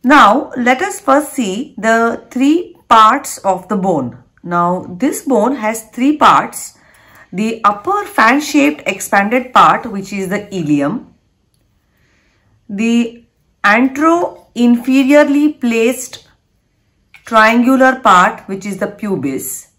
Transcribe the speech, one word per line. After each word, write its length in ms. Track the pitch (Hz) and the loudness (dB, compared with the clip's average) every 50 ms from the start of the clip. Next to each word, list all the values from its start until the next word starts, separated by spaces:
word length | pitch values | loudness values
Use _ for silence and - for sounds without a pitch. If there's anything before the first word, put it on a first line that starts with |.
Now 480 | - 247 302 277 233 202 214 285 - - - | 4 4 6 6 6 6 4 2 -2 -6 -8
let 260 | 262 240 247 262 262 | -2 0 0 0 0
us 160 | 359 403 392 - | -2 -8 -8 -6
first 360 | - - 269 285 294 - - | 0 0 0 0 0 -2 -6
see 420 | - 233 190 185 208 285 - - - | -6 -4 -4 -6 -6 -10 -12 -12 -6
the 480 | 202 226 226 226 233 233 - - - _ | -2 0 0 2 0 -2 -4 -6 -12 _
three 420 | - 247 269 285 311 359 - - - _ _ _ | -4 0 0 2 2 0 -2 -6 -16 _ _ _
parts 500 | 233 226 220 220 240 285 - - - - | 4 6 6 4 4 0 -6 -10 -14 -6
of 300 | - 196 190 185 - - | -4 -4 -4 -4 -4 -6
the 80 | 214 | -6
bone. 480 | 190 180 196 175 147 127 120 120 - _ _ _ _ | -2 -2 -2 -2 -2 -4 -6 -10 -16 _ _ _ _
Now 440 | - 170 175 175 175 175 180 185 185 - | -10 -4 -2 -2 0 0 -2 -4 -6 -12
this 340 | 180 180 254 302 392 - | -8 -4 -4 -4 -4 -6
bone 320 | - 277 262 208 202 247 285 | -4 0 0 2 2 0 -2
has 300 | 247 214 214 226 226 - _ | -4 -4 -6 -6 -6 -12 _
three 260 | - 240 247 285 302 | -8 -2 0 0 0
parts. 580 | 302 254 202 156 139 214 - - - - - _ _ _ _ _ _ _ _ _ - - _ | 4 4 4 4 4 0 -2 -12 -14 -16 -18 _ _ _ _ _ _ _ _ _ -20 -20 _
The 300 | - 180 214 220 226 - | -6 -4 -4 -4 -6 0
upper 440 | - 202 208 - - 349 403 415 403 | 0 0 -2 0 -4 -4 -4 -4 -4
fan-shaped 800 | - - - 220 226 254 294 294 - - 294 277 294 294 - - - | -4 -2 0 2 2 2 0 -2 0 0 2 2 2 -2 -4 -8 -8
expanded 640 | 196 190 - - - 202 202 208 240 254 247 254 | -8 -8 -6 -2 0 0 0 0 -2 -2 -4 0
part, 320 | - 208 175 160 170 - - | 4 4 4 4 4 0 -4
which 300 | 233 196 196 190 - 208 | -8 -10 -10 -10 -8 -8
is 160 | 196 190 180 | -8 -6 -6
the 180 | 196 202 - - | -6 -8 -8 -8
ilium, 640 | 190 185 160 147 151 143 139 147 202 262 - _ _ _ _ _ _ _ _ _ _ _ _ _ _ _ _ _ _ _ _ _ _ _ _ _ _ _ _ _ _ _ _ - | -8 -8 -2 0 0 0 0 -2 -4 -8 -12 _ _ _ _ _ _ _ _ _ _ _ _ _ _ _ _ _ _ _ _ _ _ _ _ _ _ _ _ _ _ _ _ -12
the 520 | 208 196 226 226 233 233 233 233 - - _ _ _ _ _ _ _ _ | -6 -4 -2 0 0 0 0 -2 -6 -16 _ _ _ _ _ _ _ _
antero-inferiorly 2000 | - 202 208 233 262 262 262 285 311 320 339 349 349 - - - _ _ _ 226 247 240 240 233 - 269 262 269 269 262 285 294 302 294 277 294 294 302 302 _ | -2 0 0 2 0 0 -2 0 0 0 0 0 -2 -6 -8 -16 _ _ _ 0 2 2 2 2 0 0 0 2 2 4 4 4 4 4 2 2 0 0 -2 _
placed 680 | - 240 226 226 226 240 262 - - - - - _ _ _ _ _ _ _ _ _ _ _ _ _ _ _ _ _ _ _ _ _ | -4 -2 0 0 0 0 -2 -4 -10 -16 -18 -20 _ _ _ _ _ _ _ _ _ _ _ _ _ _ _ _ _ _ _ _ _
triangular 720 | - 233 220 214 220 226 240 240 254 269 254 262 262 262 262 | 0 2 4 4 4 4 2 2 2 4 4 4 2 2 2
part, 480 | - 220 185 180 180 214 214 - - - | 2 4 4 6 4 2 0 -6 -12 -12
which 160 | 196 190 - | -12 -10 -8
is 140 | 208 190 180 | -10 -8 -6
the 80 | 208 | -8
pubis 880 | 196 - - - 208 196 - 127 139 135 - - - - - - _ _ | -8 -8 -10 -6 -4 -4 -4 -4 -6 -6 -6 -10 -10 -12 -14 -16 _ _